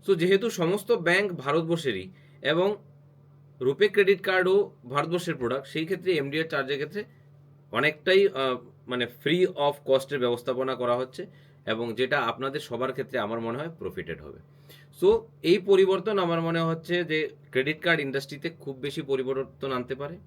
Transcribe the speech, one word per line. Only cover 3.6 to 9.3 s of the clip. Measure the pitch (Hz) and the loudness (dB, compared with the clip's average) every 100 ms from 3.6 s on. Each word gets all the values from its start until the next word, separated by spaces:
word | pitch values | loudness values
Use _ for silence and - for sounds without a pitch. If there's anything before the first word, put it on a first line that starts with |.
রুপে | 127 139 208 | -2 2 2
ক্রেডিট | 208 196 190 | 4 4 4
কার্ডও | 190 185 185 202 - - 123 | 2 2 4 2 0 -6 -4
ভারতবর্ষের | 143 160 170 170 147 | -2 -2 -2 -4 -2
প্রোডাক্ট, | 120 131 - | -2 -2 -4
সেই | 160 160 | -6 -4
ক্ষেত্রে | 185 180 | -4 0
এমডিআর | 165 139 151 160 | 0 0 -2 -2
চার্জের | 147 131 139 | -2 -2 -4
ক্ষেত্রে | 151 196 - - - - - - _ | -4 -8 -10 -18 -20 -20 -20 -20 _
অনেকটাই, | 110 147 156 - 190 196 | 0 0 0 4 6 6
আহ, | 131 131 123 - - - | 2 -2 -2 -6 -20 -6
মানে | 123 120 - | -4 -4 -4
free | - | 0